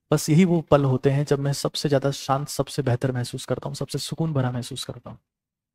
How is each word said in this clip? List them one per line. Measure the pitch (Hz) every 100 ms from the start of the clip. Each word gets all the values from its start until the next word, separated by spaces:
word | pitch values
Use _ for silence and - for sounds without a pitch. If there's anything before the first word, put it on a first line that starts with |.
| _
बस | 151 -
यही | 151
वो | 185 170
पल | 151 143
होते | 139 127 139
हैं | 139
जब | 147 139
मैं | 139
सबसे | 139 151 - 156
ज्यादा | 139 139
शांत, | 135 - 135 147
सबसे | - 135 -
बेहतर | 127 123 131
महसूस | 127 120 131 -
करता | 127 143
हूँ, |
सबसे | 143 139 139
सुकून | - - 160
भरा | 139 123
महसूस | 123 120 127
करता | - 127 -
हूँ। | - _ _ _ _ _